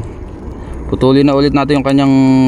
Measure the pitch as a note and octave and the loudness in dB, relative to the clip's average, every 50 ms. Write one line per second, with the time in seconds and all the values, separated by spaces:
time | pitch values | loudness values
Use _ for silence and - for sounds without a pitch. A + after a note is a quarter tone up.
0 | A2+ - - - - - - - - - - - - - - - - - - - | -4 -8 -12 -14 -16 -16 -16 -16 -14 -14 -14 -14 -14 -14 -12 -12 -8 -6 -4 0
1 | B2+ C3 C3+ C#3 C#3+ D3 C#3 C#3 C#3+ C#3+ C#3 C#3+ C3+ C#3 D3 C#3+ B2+ C#3 C3+ C#3 | 2 2 4 4 2 2 2 2 0 0 0 0 0 0 0 0 0 0 0 2
2 | C#3 C3+ C3+ C3+ C3+ C3 C3 C3 C3 | 2 2 2 4 4 4 4 4 2